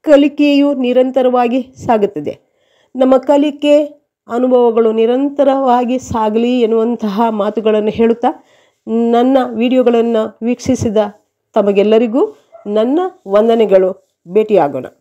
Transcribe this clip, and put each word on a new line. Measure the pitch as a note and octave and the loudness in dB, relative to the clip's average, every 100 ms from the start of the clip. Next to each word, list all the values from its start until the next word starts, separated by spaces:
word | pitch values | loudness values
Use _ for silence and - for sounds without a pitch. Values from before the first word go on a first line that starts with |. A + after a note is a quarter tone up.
ಕಲಿಕೆಯು | - C#4+ C#4+ D4 D4 C#4+ C#4+ | 4 4 4 0 0 2 2
ನಿರಂತರವಾಗಿ | C4+ B3 B3 C4 C4 B3+ B3 A#3+ C4 | 0 0 0 0 0 0 0 0 -2
ಸಾಗುತ್ತದೆ. | B3+ - - A3 G3 - D3 - _ _ _ _ _ B3+ | -6 -12 -2 0 0 -4 -10 -12 _ _ _ _ _ -2
ನಮ್ಮ | C4 C4 | 2 2
ಕಲಿಕೆ | C4 C#4+ D4 C#4+ D4 D4 D4 - _ _ _ | 2 0 0 -2 2 2 2 -8 _ _ _
ಅನುಭವಗಳು | A#3 B3+ B3 A#3+ A3 A3+ | -4 0 2 2 2 0
ನಿರಂತರವಾಗಿ | A3 A3+ B3 C#4+ C#4+ C#4 C4+ C4+ A#3+ B3 B3+ | 0 0 0 -4 0 0 0 0 0 0 -4
ಸಾಗಲಿ | - A#3 A3 G#3+ A#3+ B3+ | -6 -4 -2 -2 0 0
ಎನ್ನುವಂತಹ | A3+ A3+ A3+ A#3 G#3+ G3 A#3 | 0 0 -2 -2 -4 -2 -2
ಮಾತುಗಳನ್ನು | A3 G3+ G#3+ A3 G#3+ G#3+ | -2 -4 -2 -2 0 -2
ಹೇಳುತ್ತಾ, | - A3+ A#3 - - _ _ _ _ - | 0 0 0 -2 -4 _ _ _ _ -6
ನನ್ನ | A3+ A#3 A#3 B3+ C4+ B3 | -2 0 2 2 0 -2
ವಿಡಿಯೋಗಳನ್ನು | A3 A#3+ B3+ B3 A#3 A#3 A3+ A3 - | -4 -2 0 2 0 0 -2 -4 -6
ವೀಕ್ಷಿಸಿದ | A3+ B3 - B3+ A#3+ G#3 G3+ - _ _ _ | -6 -6 -4 -4 -2 -2 -2 -6 _ _ _
ತಮಗೆಲ್ಲರಿಗೂ | - G3+ G3 G3+ A3 A#3+ A#3+ G#4+ - _ - G#3 | -2 0 2 2 2 2 -2 -2 -6 _ -18 -6
ನನ್ನ | G#3 A#3 D4 F#4 F#4 - | -2 -2 -2 -4 -8 -2
ವಂದನೆಗಳು. | G3 A3+ A#3 G#3+ F#3+ F#3 F#3+ _ _ - | 0 2 2 2 2 0 -4 _ _ -4
ಭೇಟಿಯಾಗೋಣ. | F#3+ G#3+ G3+ D3 C3+ B2+ _ | -4 0 0 0 -4 -12 _